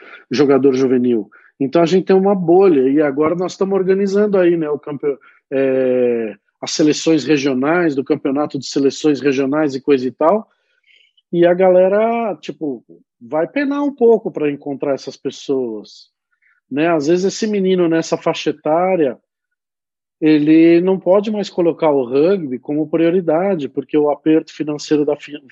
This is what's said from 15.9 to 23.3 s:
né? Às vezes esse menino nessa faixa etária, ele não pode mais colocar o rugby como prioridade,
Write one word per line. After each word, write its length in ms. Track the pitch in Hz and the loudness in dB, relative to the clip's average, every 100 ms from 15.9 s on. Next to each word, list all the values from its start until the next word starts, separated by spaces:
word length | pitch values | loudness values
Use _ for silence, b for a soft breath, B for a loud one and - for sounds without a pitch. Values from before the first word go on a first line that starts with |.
| - _ _ _ _ _ _ - | -20 _ _ _ _ _ _ -8
né? 180 | 135 165 | -4 0
Às 180 | 165 143 | 0 0
vezes 180 | 180 | 0
esse 220 | 190 - 220 | -2 -4 -4
menino 420 | 208 185 185 170 | -2 0 0 0
nessa 280 | 165 165 165 | 0 -2 -4
faixa 340 | 165 156 156 | -4 -4 -4
etária, 680 | 147 151 160 185 185 139 107 _ _ _ _ _ _ _ _ _ _ | -4 -2 0 0 0 -2 -4 _ _ _ _ _ _ _ _ _ _
ele 600 | 156 151 147 160 165 170 | 2 2 4 4 6 4
não 180 | 185 190 | 2 0
pode 320 | 175 202 208 | 2 2 0
mais 200 | 208 196 | -4 -6
colocar 400 | - 165 147 160 | -2 -2 0 0
o 140 | 139 | 0
rugby 540 | 120 135 160 202 143 123 | 0 0 2 0 -4 -10
como 300 | - 151 151 | -6 -6 -2
prioridade, 800 | 160 170 185 165 | 0 0 0 0